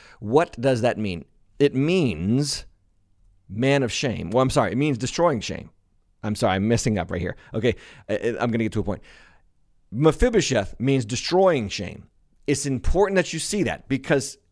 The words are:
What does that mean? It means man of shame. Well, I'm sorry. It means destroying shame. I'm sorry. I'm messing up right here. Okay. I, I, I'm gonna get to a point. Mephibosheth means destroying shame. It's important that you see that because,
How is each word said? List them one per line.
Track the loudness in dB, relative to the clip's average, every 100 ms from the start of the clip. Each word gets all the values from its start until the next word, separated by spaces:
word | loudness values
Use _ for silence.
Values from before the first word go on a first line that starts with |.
| -20 -12
What | 0 0 0 -2
does | 0 2
that | 0 0
mean? | -4 -6 -10 _ _ 0
It | 2 2
means | 0 2 0 0 0 0 0 -6 -12 _ _ _ _ _ _ _ -12
man | -2 2 2
of | 0
shame. | -2 -4 -4 0
Well, | 2
I'm | 2
sorry. | 2 0
It | 0
means | 0 -2
destroying | -4 0 0 0
shame. | -6 -10 -12 _ _ _ _ _
I'm | -6 0
sorry. | 2 2
I'm | 2
messing | 2 0 -2
up | -2
right | -4
here. | -4 -8 -10
Okay. | -2 -2 -2 -8 -14 -6
I, |
I, | -2 -2 -2
I'm | -2
gonna | 0
get | -2
to | -2
a |
point. | -4 -6 -10 -20 -20 _ _ _ _ _ -10
Mephibosheth | 2 2 4 4 4 2 0 -2 -2
means | 0 0
destroying | 0 -6 0 2 4 2 -2
shame. | -8 -10 -12 -20 _ _ _ -4
It's | -2 -2
important | -2 2 4 4 2
that | 0
you | -4
see | -4 -2
that | -2 -4 -4
because, | -4 0 0 0 -10 _